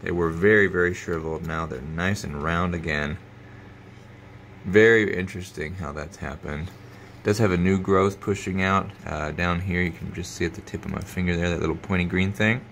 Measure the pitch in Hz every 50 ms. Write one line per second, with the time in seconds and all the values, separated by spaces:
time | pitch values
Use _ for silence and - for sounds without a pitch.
0 | - 87 87 87 87 82 80 82 90 104 110 107 101 92 90 90 87 87 90 -
1 | - - 87 80 78 80 80 80 85 80 80 80 82 80 - 62 65 76 78 80
2 | 90 92 95 - - 78 73 73 73 80 85 85 90 90 87 85 80 85 76 73
3 | 76 73 78 - - - - - - - - - - - - - - - - -
4 | - - - - - - - - - - - - - 101 92 104 110 113 117 113
5 | 107 92 - 90 92 92 - 92 90 - - - 80 78 90 92 87 73 71 76
6 | 76 76 - - - 71 67 76 - 71 73 73 80 92 - - - - - -
7 | - - - - - - 104 107 117 101 90 87 87 92 95 98 92 95 98 95
8 | 95 101 98 - - - 101 98 - - 92 95 92 95 95 95 95 - - -
9 | - 80 78 76 76 78 76 80 87 87 87 85 92 95 87 90 90 87 82 -
10 | - 80 80 - 87 - - - 90 85 - - - - - - - - - 82
11 | 85 - - 92 90 90 87 85 85 87 85 80 78 80 78 82 - - 98 90
12 | 90 87 87 92 95 95 101 - 107 107 113 127 - -